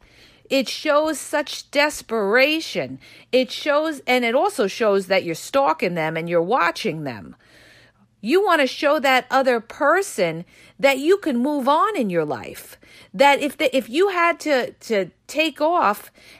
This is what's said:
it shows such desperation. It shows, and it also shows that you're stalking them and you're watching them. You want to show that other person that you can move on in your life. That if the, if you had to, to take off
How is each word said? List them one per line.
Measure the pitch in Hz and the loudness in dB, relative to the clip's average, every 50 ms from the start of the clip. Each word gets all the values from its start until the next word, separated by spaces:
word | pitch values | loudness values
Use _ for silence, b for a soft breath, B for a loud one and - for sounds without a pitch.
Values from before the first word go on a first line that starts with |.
| b b b b b b b b b - | b b b b b b b b b -2
it | 262 277 240 - | 0 0 0 -2
shows | - - - 302 285 294 311 311 311 - | -6 -6 -2 0 2 2 2 0 -2 -6
such | - - - 294 294 - - - - _ | -6 -6 -4 -4 -4 -6 -10 -14 -12 _
desperation. | - 285 294 302 294 - - - 226 226 202 196 214 254 269 302 311 320 320 - - 180 135 127 131 131 B B B B B B | -2 0 0 0 -2 -6 -8 -6 -4 -2 0 2 4 4 4 2 2 -2 -4 -6 -6 -6 -6 -6 -8 -14 B B B B B B
It | - 262 254 - | 0 0 0 0
shows, | - - - 302 285 294 311 320 302 262 - | -4 -6 -2 0 0 2 0 -2 -4 -4 -2
and | - 254 254 240 | 0 0 2 2
it | 233 226 | 2 2
also | 285 359 415 - - 214 190 | 2 2 0 0 0 -2 -2
shows | - - 226 214 202 196 190 180 | -2 0 2 2 2 2 0 0
that | 190 185 | 0 0
you're | 170 170 160 | 0 -2 -6
stalking | - - - - 277 277 302 311 294 202 180 175 | -8 -6 -2 0 2 2 2 0 0 -2 -4 -2
them | 170 156 160 165 | -2 -2 -2 -4
and | 160 165 170 | -4 -4 0
you're | 175 170 | 0 0
watching | 165 185 240 285 339 339 339 - - 214 151 160 147 | 0 2 0 0 0 0 -2 -4 -6 -6 -6 -6 -8
them. | 135 117 110 - - - b b b b b b b b b b b b b b _ _ _ | -10 -10 -12 -14 -18 -20 b b b b b b b b b b b b b b _ _ _
You | - 220 302 381 | -2 0 2 2
want | 415 392 339 302 | 2 4 2 2
to | 269 | 2
show | 254 - - 320 285 294 311 | 0 -2 -2 0 0 2 2
that | 247 277 262 247 254 - | 2 2 2 2 2 0
other | 247 269 262 262 240 226 | 0 0 2 2 0 0
person | 214 - - - 302 277 330 381 392 - - - 180 165 156 165 180 b b b b b b - | -2 -6 -6 0 2 2 2 2 0 -2 -2 -2 -2 -2 -2 -4 -10 b b b b b b 0
that | 190 277 277 | 2 2 2
you | 262 277 320 403 392 | 2 2 2 2 2
can | - 330 240 | 2 0 -2
move | 233 247 302 302 285 240 269 | 0 0 0 0 0 0 2
on | 294 330 381 427 415 | 2 2 2 0 0
in | 330 233 196 | -2 -2 0
your | 175 165 156 | 0 -2 -2
life. | 147 131 107 - - - - - - - B B B B B B B | -2 -4 -8 -10 -12 -16 -18 -18 -20 -20 B B B B B B B
That | - 185 277 277 285 233 | 2 4 6 6 4 4
if | 285 277 - - | 0 -4 -2 -2
the, | 311 262 - | -2 0 0
if | 262 - - | 0 -2 0
you | 226 320 392 403 | 0 2 2 2
had | 359 349 339 339 330 330 | 2 2 2 0 0 -2
to, | - 302 277 247 233 - | -2 0 0 0 0 -2
to | - _ - - 226 196 185 - - _ _ | -8 _ -6 -2 -2 -2 -2 -4 -8 _ _
take | - - 294 320 320 - - | -6 -2 -2 -2 -2 0 0
off | 294 320 349 349 - 202 208 - - - B B B B B | 0 2 2 2 2 2 0 -2 -6 -20 B B B B B